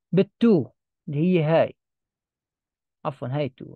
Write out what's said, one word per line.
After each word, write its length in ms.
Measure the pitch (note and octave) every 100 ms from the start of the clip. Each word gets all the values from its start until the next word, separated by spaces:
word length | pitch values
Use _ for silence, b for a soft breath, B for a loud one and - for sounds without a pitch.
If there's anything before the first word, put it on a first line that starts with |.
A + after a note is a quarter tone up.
| -
بالتو 580 | F3+ G3 - A#3 F3 A2+ _ _ _ -
اللي 120 | C#3+
هي 240 | F3+ F3+
هاي، 320 | D3+ E3 A2 - _ _ _ _ _ _ _ _ _ _ _ _ D#3
عفوًا 220 | C#3 B2
هاي 220 | C#3+ C#3
تو، 260 | - -